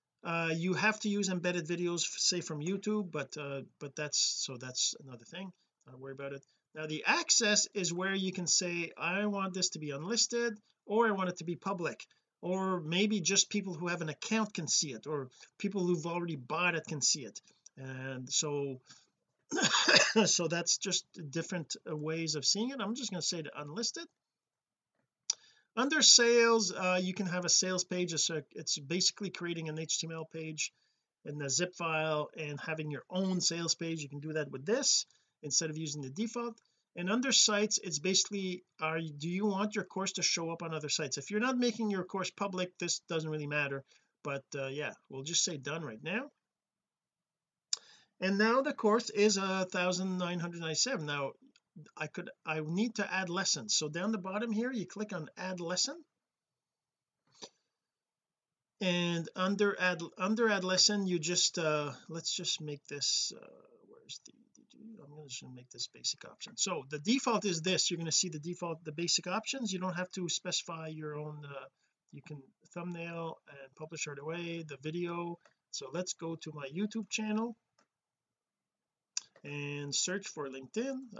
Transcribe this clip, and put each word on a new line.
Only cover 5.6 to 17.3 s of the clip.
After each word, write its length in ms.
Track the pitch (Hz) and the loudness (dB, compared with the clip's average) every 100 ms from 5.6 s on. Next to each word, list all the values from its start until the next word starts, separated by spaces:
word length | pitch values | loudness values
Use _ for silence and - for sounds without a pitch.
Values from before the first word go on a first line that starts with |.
| _ _ 131 | _ _ -20
Don't 120 | 131 | -14
worry 140 | 135 | -12
about 200 | 135 139 | -8 -8
it. 120 | 139 - _ _ 156 | -8 -14 _ _ -8
Now 100 | 156 | -4
the 180 | 156 180 | 0 4
access 600 | 247 226 - 214 202 - | 4 6 6 6 6 4
is 180 | 208 170 | 0 0
where 220 | 175 190 | 0 0
you 180 | 190 190 | 2 0
can 140 | 185 170 | 0 2
say, 460 | - 180 170 160 - | 2 2 -2 -4 -4
"I 300 | 160 190 208 | -2 2 2
want 300 | 196 190 185 | 0 -2 0
this 140 | - | 0
to 100 | 160 | 0
be 100 | 147 | -2
unlisted," 680 | 139 175 226 - 240 233 214 _ _ - | -2 0 2 2 2 0 -2 _ _ 0
or, 220 | 214 226 | 4 6
"I 40 | |
want 180 | 196 180 | 4 0
it 80 | - | -2
to 60 | |
be 120 | 165 165 | -6 -4
public," 500 | 196 185 156 160 - _ _ _ | -4 -2 -2 -4 -14 _ _ _
or 360 | 175 185 190 180 | -2 0 2 0
maybe 400 | 151 175 208 214 | 2 4 4 4
just 300 | 156 196 - | 4 4 4
people 240 | 208 185 | 2 -2
who 140 | 160 175 | -2 -2
have 140 | 170 | -2
an 60 | 160 | -2
account 440 | - - 220 214 | -4 0 0 0
can 140 | - 151 | -2 0
see 240 | - 151 | 0 0
it, 160 | 110 147 | -4 -4
or 220 | 147 127 - - - | -4 -4 -12 -20 -4
people 260 | 202 196 | -2 2
who've 220 | 180 170 165 | 2 2 0
already 300 | 175 170 147 | -2 -2 -4
bought 400 | 123 165 180 165 | -4 0 2 0
it 100 | - | -2
can 160 | 151 | 0
see 240 | - 156 | 2 2
it. 160 | 110 | -4